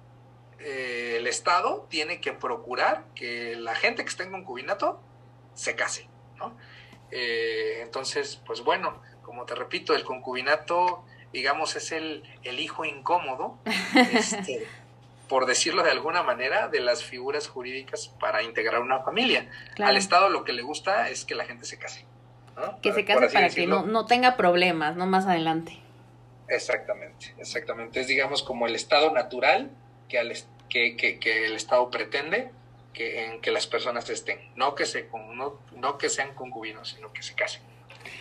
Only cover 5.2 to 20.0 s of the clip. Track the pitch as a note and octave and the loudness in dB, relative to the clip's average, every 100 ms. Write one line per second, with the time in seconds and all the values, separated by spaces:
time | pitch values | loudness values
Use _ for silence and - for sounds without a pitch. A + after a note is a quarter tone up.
5.2 | - - - - - - A#2 - - - | -20 -20 -20 -8 -6 -2 -4 -4 -12 -20
6.2 | - - A#3+ - - - - - - C3 | -20 -12 -12 -12 -20 -20 -20 -20 -10 -4
7.2 | A#2+ A2+ A2+ A2 A2 A2+ A#2 C3+ C3 D3 | -2 0 0 0 -2 -4 -6 -6 -4 -4
8.2 | C#3 - - A2+ B2 F3+ D#3+ - - - | -4 -8 -8 -2 0 2 0 -6 -18 -20
9.2 | - A#2+ A#2+ B2 - F3+ - D3 - B2+ | -16 -12 -8 -8 -6 -6 2 0 2 -8
10.2 | B2+ B2+ C#3 D3+ - F3 F3+ - - - | -6 -4 0 0 2 2 2 0 -10 -20
11.2 | - C3 C3+ C#3+ - D3+ - D#3+ D#3+ C#3+ | -12 -2 0 0 0 -4 -4 -4 -4 -8
12.2 | - - B2 B2+ D#3+ - D#3+ C#3 C3+ F3 | -12 -14 -10 -6 -6 -4 -6 -4 0 0
13.2 | D3 C3 G3 - - G3+ - C4 A#3+ A3+ | 0 -4 -6 -6 -4 -2 4 6 6 4
14.2 | G#3+ G#3 F#3 A#2+ - - - - - - | 0 -2 -4 -6 -8 -14 -20 -20 -20 -18
15.2 | - - G#2+ A#2+ E3+ F3+ E3 B2 D#3 F3+ | 0 2 4 2 4 4 4 4 2 2
16.2 | D#3 B2 C3 F#3 - C#3+ B2 A#2+ - B2+ | 2 0 2 2 2 2 2 2 -2 -8
17.2 | C3 D3 C#3+ C3 B2 C3 C3 - - - | -4 -4 -4 -8 -8 -8 -8 -10 -10 -4
18.2 | A#2+ G#2+ A2+ A2+ A2+ A#2 B2 C3+ - F#3 | 0 0 -2 -2 0 0 2 0 0 0
19.2 | B3 C3 - - - - F#3+ F3 | 4 2 0 -14 -14 0 4 4